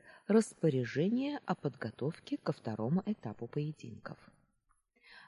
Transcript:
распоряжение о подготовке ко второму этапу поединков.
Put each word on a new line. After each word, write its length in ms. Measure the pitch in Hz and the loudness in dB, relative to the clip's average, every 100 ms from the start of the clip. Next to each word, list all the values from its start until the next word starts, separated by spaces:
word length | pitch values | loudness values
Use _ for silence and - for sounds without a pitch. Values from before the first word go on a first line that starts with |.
| - - - | -20 -12 4
распоряжение 1080 | 208 220 - 160 131 120 135 180 240 277 285 | 4 4 2 2 4 2 2 2 2 0 -4
о 120 | - 180 | -4 -2
подготовке 800 | 147 - 117 - 135 - - 285 | -2 -4 -6 -4 -4 -4 -6 -4
ко 160 | - | -2
второму 500 | - - 107 113 165 | -2 -4 -4 0 0
этапу 440 | 185 214 113 104 117 | 0 -4 -6 -8 -6
поединков. 680 | - 151 156 117 101 - - - - _ _ _ _ _ _ - - | -4 -4 -6 -12 -12 -12 -14 -18 -20 _ _ _ _ _ _ -20 -20